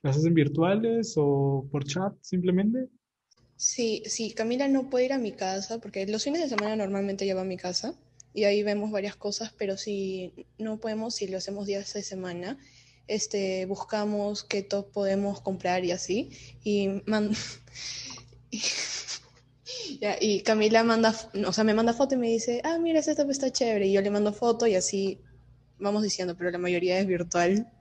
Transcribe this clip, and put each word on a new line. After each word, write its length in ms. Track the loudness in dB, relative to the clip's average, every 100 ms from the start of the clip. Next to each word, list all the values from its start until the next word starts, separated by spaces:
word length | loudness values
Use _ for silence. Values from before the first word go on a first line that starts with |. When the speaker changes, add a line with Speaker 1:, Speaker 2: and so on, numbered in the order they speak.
Speaker 1:
¿Las 140 | 2 4
hacen 180 | 6
virtuales 800 | 6 4 4 2 2 2 0 0 2
o 500 | 2 4 2 0 -2
por 140 | -4
chat 300 | -4 -2 -4 -6
simplemente? 680 | -4 0 2 4 2 0 -4 _ _ _ _ _ _ _
Speaker 2:
Sí, 460 | -4 0 -2 -2 -4
sí, 260 | -4 -4
Camila 360 | -2 -2 0 2
no 200 | 2 2
puede 180 | 0 2
ir 60 |
a 60 | 0
mi 140 | -2
casa 480 | -4 -4 -4 -4 -8
porque 260 | -6 -6 -4
los 160 | -2
fines 180 | -2 0
de 60 | 0
semana 280 | 0 0 -2
normalmente 480 | -2 -2 -2 -2
ella 100 | -2
va 60 | -2
a 40 |
mi 120 | -2 -6
casa 380 | -4 -4 -6 -10 _ _ -12
y 120 | 0
ahí 180 | 2 4
vemos 300 | 2 -2 -2
varias 240 | -4 -4 -6
cosas, 360 | -8 -6 -8 -6
pero 180 | -4 -4
si 560 | -4 -4 -4 -6 -8 -14 -20 -10
no 200 | -8 -4
podemos, 380 | -4 -4 -4 -4
si 100 | -4
lo 120 | -6
hacemos 280 | -6 -8 -4
días 260 | -4 -4
de 100 | -8
semana, 540 | -8 -8 -8 -8 -8 -10 -14 -20 -20 _ -4
este, 580 | -4 -2 -2 0 -2 -4
buscamos 760 | -6 -4 -2 0 0 -2 -4
qué 180 | -4 -4
top 300 | -2 -4 -2
podemos 480 | -2 0 2 0 -4
comprar 440 | -6 -4 0 0
y 60 | 0
así, 380 | -2 -2 -2 -2 -10 -20 -8
y 400 | 0 0 0 -2 -2
man-, 260 | 0 0 -2 -4 -14 -18 -14 -12 -12 -12 -16 -18 -20 _
<laughs> 1500 | -6 -4 -4 -6 -8 -8 -12 -14 _ _ _ -16 -12 -10 -6
ya, 160 | -4 0
y 220 | 2 2
Camila 420 | 2 4 6 6
manda 260 | 6 6 4
f-, 340 | 2 -6 -4 -2
o 60 |
sea, 120 | 2
me 100 | 4
manda 200 | 4 2
foto 200 | 2 2
y 40 | 2
me 100 | 2
dice, 320 | 0 0 -2
"Ah, 140 | 0 0
mira, 220 | 2 2
ese 160 | 2 0
top 140 | 0
está 200 | 0 -2
chévere", 360 | 0 2 2 4
y 60 |
yo 100 | 4
le 80 | 4
mando 220 | 2 0
foto 320 | 2 2 4 4
y 80 | 4
así 440 | 2 0 -2 -4 -16 -20 -20 -20 _ _
vamos 240 | 0 0
diciendo, 340 | 0 -2 -4 -2
pero 140 | -2
la 80 | 0
mayoría 420 | 0 2 2 2
es 60 | 2
virtual. 600 | 0 0 2 4 4 0 _